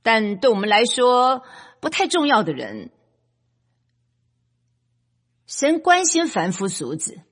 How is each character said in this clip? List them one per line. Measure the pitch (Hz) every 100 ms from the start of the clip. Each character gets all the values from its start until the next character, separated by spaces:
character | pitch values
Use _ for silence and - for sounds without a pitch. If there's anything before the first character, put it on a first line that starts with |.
但 | 226 226 208 196
对 | 262
我 | 202
们 | 208
来 | 208 240
说 | - 247 247 254 262 - - - _
不 | 302
太 | - 381
重 | 349 285
要 | 233
的 | 165
人， | 131 110 107 - _ _ _ _ _ _ _ _ _ _ _ _ _ _ _ _ _ _ _ _ _ _ _ _ _ _
神 | - 285 320
关 | 359 359 359
心 | 330 339
凡 | 202 175
夫 | 185 190
俗 | - 127 160
子。 | - 175 _